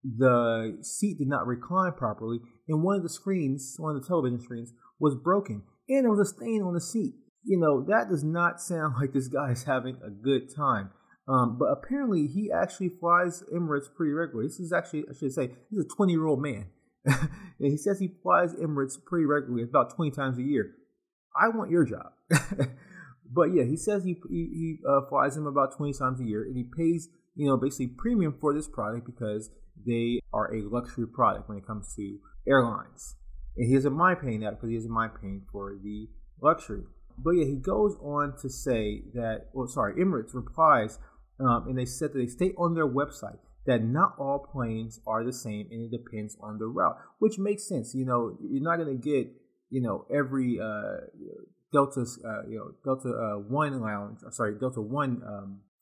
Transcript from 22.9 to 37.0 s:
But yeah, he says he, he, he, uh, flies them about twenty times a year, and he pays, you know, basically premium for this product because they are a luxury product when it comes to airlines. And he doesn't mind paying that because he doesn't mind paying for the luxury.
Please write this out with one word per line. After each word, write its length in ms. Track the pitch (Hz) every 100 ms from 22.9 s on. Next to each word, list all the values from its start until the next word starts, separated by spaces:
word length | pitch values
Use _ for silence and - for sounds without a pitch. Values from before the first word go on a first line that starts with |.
| - - - -
But 200 | 123 165
yeah, 100 | 180
he 120 | 120 160
says 280 | - 202
he, 120 | 185 170 -
he, 80 | 170
he, 420 | 165 165 165 156 -
uh, 220 | 139 139
flies 280 | 139 135 139
them 100 | 151
about 300 | 139 135 -
twenty 160 | 147
times 280 | 135 127 127
a 40 |
year, 180 | 120 104
and 140 | 107 127
he 80 |
pays, 440 | 123 160 165 170 156 _ _
you 120 | - 143
know, 100 | 131
basically 380 | 135 - 127 123
premium 400 | 226 240 160 139
for 120 | 151
this 160 | 147 151
product 380 | - 104 120 117
because 420 | 120 110 107 110 - - - 110
they 340 | 117 117 120 -
are 180 | 113 107
a 60 | 110
luxury 440 | 104 120 120 - 113
product 420 | - 117 101 104
when 80 | 101
it 100 | 95
comes 280 | 107 -
to 240 | - 101 101 - - -
airlines. 680 | 135 117 104 - - - - - - - -
And 120 | 113
he 60 |
doesn't 200 | 131 143
mind 240 | 143 180 175
paying 200 | 135 107
that 100 | 107
because 180 | 107 117
he 60 |
doesn't 160 | 113 113
mind 220 | 113 110 -
paying 260 | 98 98 95
for 280 | 101 98 101
the 260 | 101 107 110 - - -
luxury. 400 | 143 165 - 98 - -